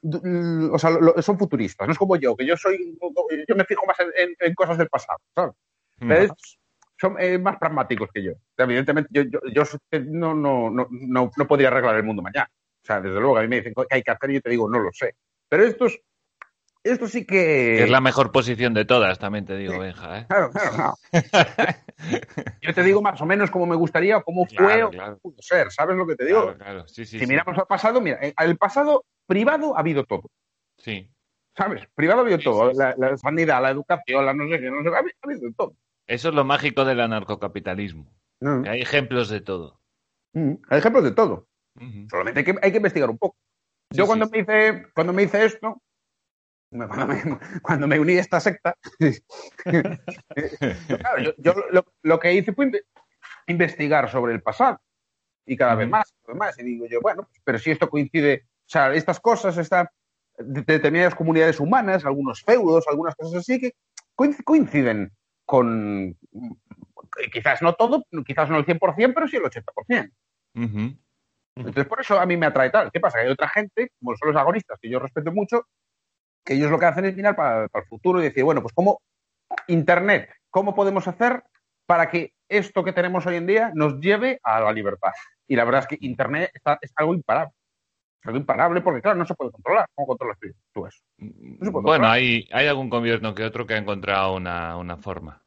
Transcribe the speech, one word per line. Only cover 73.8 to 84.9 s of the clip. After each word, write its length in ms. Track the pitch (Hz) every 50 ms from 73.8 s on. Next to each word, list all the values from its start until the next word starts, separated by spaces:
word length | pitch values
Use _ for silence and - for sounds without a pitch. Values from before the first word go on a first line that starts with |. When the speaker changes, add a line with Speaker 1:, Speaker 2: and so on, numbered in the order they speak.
| 240 247 _ _
Speaker 1:
como 180 | - 123 113
son 120 | 104 143 156 147
los 80 | 156
agonistas, 380 | 139 151 185 220 - _ 113 101
que 80 | - 113
yo 100 | 123 127
respeto 320 | 127 131 _ 160 147 165 170
mucho, 340 | 208 208 196 - 233 - _ _ _ _ _ _ _ _ _ _ _ _ _ _ _ _
que 100 | - 135
ellos 160 | 135 147 147
lo 80 | 156 160
que 80 | 175
hacen 180 | 170 151 160 190
es 100 | 196 190
mirar 200 | 185 196 208 196
para, 320 | 202 156 139 117 113 110 107
para 140 | _ 104 98
el 60 | _
futuro 320 | - 110 _ 180 180 180
y 40 | 165
decir, 200 | 143 - - 127
bueno, 180 | 156 156 139 -
pues 100 | - -
cómo 300 | - 180 202 196 - _ _ _ _ _ _ _ _ _ _ - - -
Internet, 640 | - 175 165 151 - 175 170 185 202 202 151 104 - - _ _ _
¿cómo 260 | - 185 202 202 196
podemos 320 | 202 202 196 196 196 185 185
hacer 340 | 175 - 233 240 254 247 _ _ _ _ _ _ _ _ _
para 220 | _ 175 170 165 165
que 240 | - 170 160 - _ _ _ _
esto 340 | 190 208 196 202 _ 196 170
que 80 | 180 185
tenemos 340 | - 175 180 180 185 156
hoy 100 | 180 175
en 100 | 170 170
día 260 | 180 202 220 226 226 -
nos 240 | 156 151 151 139 131
lleve 400 | 147 185 202 214 233 262 262 247 _
a 180 | 120 110 113
la 120 | 110 107 110
libertad? 380 | 110 104 98